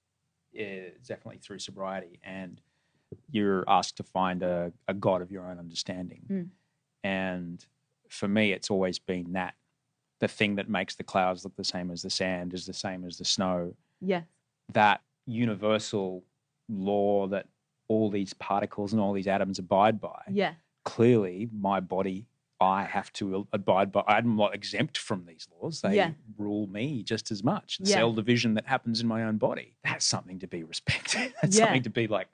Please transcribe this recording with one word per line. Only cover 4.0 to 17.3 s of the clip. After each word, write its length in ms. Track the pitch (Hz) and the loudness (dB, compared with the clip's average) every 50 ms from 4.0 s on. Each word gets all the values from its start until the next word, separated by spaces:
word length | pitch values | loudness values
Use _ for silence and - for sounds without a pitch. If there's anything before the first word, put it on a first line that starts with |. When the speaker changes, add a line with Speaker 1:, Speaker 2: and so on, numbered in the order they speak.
Speaker 1:
find 400 | - - - 92 95 92 92 90 | -12 -6 -2 -2 0 0 0 -2
a, 300 | 92 90 87 87 87 85 - _ _ - | -2 -2 0 -2 -4 -6 -8 _ _ -6
a 60 | 98 | -4
God 280 | 101 104 101 92 90 | 0 2 2 2 2
of 80 | 90 90 | -2 -6
your 180 | 98 92 90 92 | -10 -10 -10 -10
own 120 | 90 87 | -12 -12
understanding. 640 | 87 82 82 - - - 92 92 92 90 - - - - | -12 -10 -8 -8 -8 -6 -8 -8 -8 -10 -12 -12 -8 -6
Speaker 2:
Mm. 200 | 196 185 170 185 - _ _ _ _ _ _ _ _ _ - | -6 -6 -6 -8 -12 _ _ _ _ _ _ _ _ _ -4
Speaker 1:
And 600 | 98 95 95 95 92 90 90 87 85 87 - - _ _ _ _ _ _ _ _ _ | -2 -2 -2 -2 -2 -4 -6 -6 -8 -10 -12 -16 _ _ _ _ _ _ _ _ _
for 180 | - - 107 | -8 -4 -2
me, 260 | 98 104 110 107 101 | 2 4 4 4 4
it's 160 | 92 90 - - | 2 0 -2 0
always 300 | 104 95 92 90 85 - | 0 2 2 0 0 -4
been 340 | - - 92 90 85 87 90 | -4 -4 -4 -4 -4 -4 -4
that. 200 | 92 92 - - _ _ _ _ _ _ _ _ _ _ _ _ - | -4 -4 -6 -8 _ _ _ _ _ _ _ _ _ _ _ _ -4
The 80 | 110 - | -4 -2
thing 280 | - - 107 101 101 | 0 2 0 2 2
that 120 | 98 95 107 | 0 -2 -2
makes 280 | 104 92 95 - - | -2 -2 -2 -4 -6
the 80 | - 95 | -10 -8
clouds 400 | - - 98 92 92 90 87 98 | -2 0 2 2 2 0 -4 -8
look 100 | 92 - | -12 -10
the 60 | - 92 | -8 -6
same 280 | - - 90 90 90 | -6 -4 -4 -6 -6
as 100 | 85 85 | -6 -8
the 80 | - 92 | -6 -6
sand 420 | - - 95 92 92 87 90 87 | -2 -2 -2 -2 -2 -4 -6 -6
is 140 | 90 90 - | -8 -8 -8
the 80 | 95 90 | -10 -10
same 300 | - - 98 92 92 90 | -8 -8 -8 -8 -8 -10
as 120 | 87 85 - | -12 -12 -6
the 60 | 92 | -4
snow. 500 | - - 101 95 92 90 87 87 90 - _ _ _ _ _ | -2 0 0 0 0 0 0 -2 -4 -8 _ _ _ _ _
Speaker 2:
Yeah. 220 | 185 190 185 175 165 - _ _ _ _ _ _ _ - | -2 -2 -2 -2 -4 -8 _ _ _ _ _ _ _ -2
Speaker 1:
That 300 | - 113 107 104 95 - _ _ _ _ _ | 4 6 6 6 6 4 _ _ _ _ _
universal 1000 | 131 110 117 123 113 104 92 107 107 110 107 - - 117 101 95 92 92 92 - _ _ _ _ _ _ _ _ - | -6 -2 0 0 0 0 0 2 2 2 2 0 -2 -2 -2 -2 -2 -4 -8 -12 _ _ _ _ _ _ _ _ -8
law 600 | 107 95 95 101 104 101 101 104 101 101 98 | -6 -2 0 2 2 4 4 4 4 2 2
that 180 | 95 | 0